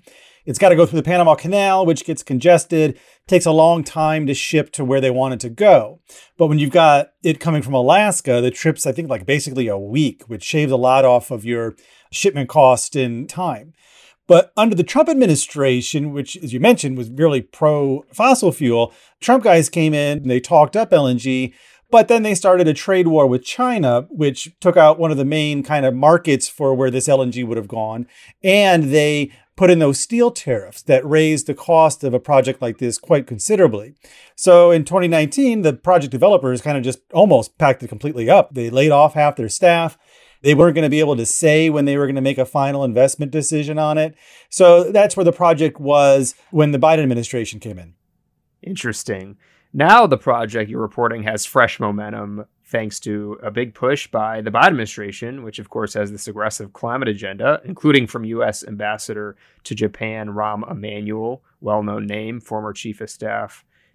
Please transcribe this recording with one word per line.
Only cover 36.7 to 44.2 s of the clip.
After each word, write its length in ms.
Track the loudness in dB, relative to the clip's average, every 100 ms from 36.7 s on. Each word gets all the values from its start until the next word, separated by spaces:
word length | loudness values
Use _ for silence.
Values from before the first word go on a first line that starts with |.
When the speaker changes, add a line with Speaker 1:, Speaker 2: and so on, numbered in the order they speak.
| -4
Speaker 1:
of 40 |
just 140 | -4 -8 _
almost 460 | 0 4 2 0 -2
packed 240 | 0 0
it 60 | -6
completely 380 | -12 -10 -4 4
up. 280 | 4 4 -4
They 160 | -4
laid 180 | 0 2
off 240 | 4 2
half 220 | 2 -2 -2
their 140 | -6
staff. 500 | 0 2 2 -2 -8 _ _ _ _
They 120 | 2
weren't 220 | 4 4 4
gonna 140 | 0
be 100 | 0
able 160 | 0 0
to 100 | -4
say 460 | 0 2 2 2
when 140 | 0 0
they 120 | 0
were 80 | -2
gonna 160 | -2
make 160 | -2 -2
a 80 | -4
final 380 | -2 -2 -2
investment 480 | -2 2 2 0 -6
decision 480 | -4 -4 -4 -4 -4
on 180 | -2 -2
it. 160 | -4 -6